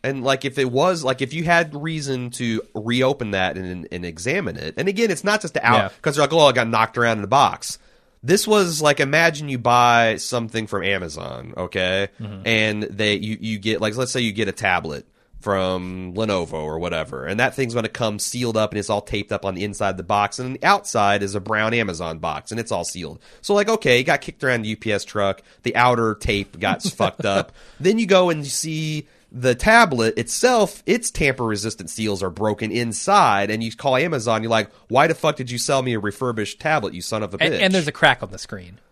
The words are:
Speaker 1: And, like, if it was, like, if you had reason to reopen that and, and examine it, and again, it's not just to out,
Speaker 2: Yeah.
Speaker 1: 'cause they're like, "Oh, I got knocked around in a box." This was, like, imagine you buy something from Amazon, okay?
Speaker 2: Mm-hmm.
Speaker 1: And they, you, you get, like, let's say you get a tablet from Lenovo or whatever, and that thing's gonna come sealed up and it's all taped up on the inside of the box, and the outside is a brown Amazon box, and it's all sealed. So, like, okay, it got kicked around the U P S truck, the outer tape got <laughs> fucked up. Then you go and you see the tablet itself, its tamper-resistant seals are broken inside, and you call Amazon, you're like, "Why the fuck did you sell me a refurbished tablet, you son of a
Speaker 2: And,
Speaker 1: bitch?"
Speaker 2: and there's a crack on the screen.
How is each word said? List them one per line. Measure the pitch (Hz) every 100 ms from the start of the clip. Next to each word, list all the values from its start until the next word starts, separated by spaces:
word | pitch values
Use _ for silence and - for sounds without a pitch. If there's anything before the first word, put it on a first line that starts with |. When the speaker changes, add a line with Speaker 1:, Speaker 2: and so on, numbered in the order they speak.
Speaker 1:
And, | 131 139
like, | 127 135 139
if | 143
it | 131
was, | 123 175 175
like, | 131 127
if | 131
you | 156
had | 165 170 165 147
reason | 156 156 139 131 123
to | 120 120 110 -
reopen | 107 110 120 131 139 110
that | 98 92 80
and, | 92 90 -
and | 87 87
examine | 82 101 175 131 -
it, | 78 -
and | 180
again, | 202 233
it's | 165 196
not | 208
just | 185 -
to | 113
out, | 123
Speaker 2:
Yeah. | 98 -
Speaker 1:
'cause | 156 147
they're |
like, | 143
"Oh, | 160 143
I |
got | 123 113
knocked | 113 113 -
around | 117 110
in | 101
a |
box." | 135 120 - - - _ _ _ _
This | 123 196 -
was, | 214 180 151
like, | 151 147
imagine | 139 151 170 151 151
you | 127
buy | 120 120 120 120 113 110
something | - 123 113 113 107
from | 101
Amazon, | 90 98 85 78 87 62 - -
okay? | 90 95 92 95 101 _
Speaker 2:
Mm-hmm. | 107 98 98
Speaker 1:
And | 110 107 107
they, | 107 98 107 104
you, | 107 110
you | 110 107
get, | 107 110
like, | 107 110
let's | 123
say | 135
you | 117
get | 101 101
a |
tablet | 92 101 87 82 71 - _ _ -
from | - 98 92 92 92 92 92 90
Lenovo | 110 98 80
or | 78 76 80
whatever, | 87 82 78 67 71
and | 101
that | 131 -
thing's | 123
gonna | 120 113
come | - 113 104
sealed | - 123 120 113
up | 107
and | 104
it's | 98
all | 104
taped | - 107 98
up | 101
on | 98 92
the |
inside | 104 101 101
of | 95
the |
box, | 87 104 104 -
and | 127 131
the | 170
outside | 202 - 117 101 101
is | 98
a | 101
brown | 98 107 110
Amazon | 117 104 82 85 80
box, | 82 73 -
and | 110
it's | 113
all | 95
sealed. | 85 90 78 - - -
So, | - 202
like, | 208
okay, | 220 143 123
it |
got | 131 147
kicked | - -
around | 135 120
the | 107
U | 107
P | 110
S | 101
truck, | - 107 98 95 _ _
the | 123 113
outer | 123 120 113 104
tape | - 104 98 85
got | 98 92
<laughs> |
fucked | 185 - 98 - 104
up. | 98 - - - -
Then | 160 220
you | 214
go | 190 180
and | 156
you | 139
see | - 160 156 156 151 - _ _
the | 127 127 120
tablet | 202 233 220 127 113 113
itself, | 117 - 247 247 202 - -
its | 233 -
tamper-resistant | - 143 127 117 104 107 - 85
seals | - 107 98
are | 95
broken | 82 107 104 113
inside, | 107 117 107 - 202 147 101 101
and | 110
you | 113 -
call | 139 131
Amazon, | 170 151 113 110
you're | 113
like, | 113 104 _ _
"Why | 120 160
the | 160
fuck | 160 151
did | 123
you | 123
sell | - 139
me | 127
a | 113
refurbished | 101 - 127 113 104 -
tablet, | 156 151 104
you | 87
son | - 110
of | 104
a | 95
Speaker 2:
And, | 170 147
Speaker 1:
bitch?" |
Speaker 2:
and | 190
there's | 190 151
a |
crack | - 151 127
on | 98
the | -
screen. | - 101 87 95 _